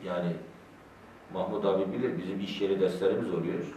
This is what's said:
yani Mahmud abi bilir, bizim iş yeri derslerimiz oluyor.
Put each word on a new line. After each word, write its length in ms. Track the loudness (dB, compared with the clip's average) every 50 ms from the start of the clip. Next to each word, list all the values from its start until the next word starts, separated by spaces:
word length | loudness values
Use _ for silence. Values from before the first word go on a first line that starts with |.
| -4
yani 260 | -2 -2 0 0 0 -2 -4 -8 -14 -18 -20 -20 -20 -20 -20 -20 -20 -20 -20 -20 -20 -20 -20 -18 -8 -4
Mahmud 300 | -2 -2 0 0 2 2
abi 280 | 4 4 4 2 0
bilir, 260 | 0 0 0 0 -2 -2
bizim 220 | -4 -4 -4 -4
iş 200 | -4 -4 -2 -2
yeri 200 | 0 2 4 4
derslerimiz 540 | 4 2 2 2 2 2 4 2 0 0 0
oluyor. 300 | 0 0 0 -2 -2 -4 -6 -10